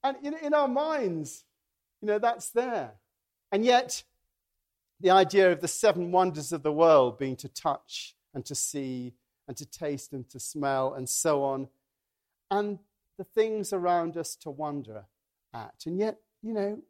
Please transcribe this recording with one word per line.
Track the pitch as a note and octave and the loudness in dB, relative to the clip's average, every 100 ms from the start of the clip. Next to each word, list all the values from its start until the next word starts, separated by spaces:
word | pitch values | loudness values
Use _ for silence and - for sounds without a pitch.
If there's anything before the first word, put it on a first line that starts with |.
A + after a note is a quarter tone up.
And | C4+ C4 | -4 -6
in, | C#4+ D#4+ | -8 -6
in | D4 | 0
our | D4 C#4 | 2 2
minds, | B3+ D#4 D4+ G#3+ E3 C#3+ - _ _ _ _ _ _ | 0 0 0 -2 -4 -8 -12 _ _ _ _ _ _
you | G#3 | -2
know, | G#3 | 0
that's | A3+ G3 - | 0 -2 -4
there. | A3+ B3+ A3+ B2 G#2+ _ _ _ _ _ | -2 -2 -4 -6 -12 _ _ _ _ _
And | G3+ A#3 | 0 4
yet, | B3 B3+ - - _ _ _ _ _ _ _ _ _ | 4 4 -10 -12 _ _ _ _ _ _ _ _ _
the | F#3+ | 6
idea | F#3+ F#3+ G3 F#3 | 6 6 6 6
of | E3 | 4
the | F3 | -2
seven | - G#3+ F3 F3 | 2 2 2 2
wonders | F3+ F#3 D3+ C#3 | 2 2 -2 -6
of | E3 | -2
the | D3+ | -2
world | D3 E3 D3+ B2+ A2 | 4 8 8 6 0
being | C3+ B2+ | -6 -6
to | - | -10
touch | - D#3+ C3+ _ - - _ _ | -6 -4 -4 _ -14 -14 _ _
and | C3 A#2 | -12 -10
to | |
see | C#3 - D3 C3 B2+ B2 A#2 _ _ - | -6 -6 -6 -8 -8 -10 -14 _ _ -16
and | B2+ | -14
to | C#3+ | -14
taste | - D#3 C#3+ - | -10 -8 -8 -10
and | C#3 A#2+ | -14 -14
to | C3 | -14
smell | - D3+ C#3 C3+ C3 | -12 -4 -2 0 -2
and | C3+ B2+ | -4 -6
so | - E3 C#3+ | -2 0 0
on, | C#3 C3+ C3+ _ _ _ _ _ _ _ _ | 0 -4 -8 _ _ _ _ _ _ _ _
and | G3+ G#3 G3+ _ _ _ - | -2 -2 -6 _ _ _ -18
the | |
things | F#3 - A3 G#3+ G3 | -6 0 0 0 -4
around | G3 F3 F3 E3+ E3 | -2 0 0 0 -6
us | D#3+ - | -10 -10
to | D#3+ | -14
wonder | C#3 D3+ D3 A#2 G#2+ G2 _ _ _ _ | -8 -8 -8 -10 -16 -18 _ _ _ _
at. | A#2 G#2 _ E3 | -16 -14 _ -8
And | F3+ | -4
yet, | A3 - _ _ | -4 -4 _ _
you | A3 | -8
know | A3 G3+ G#3+ | -4 -4 -6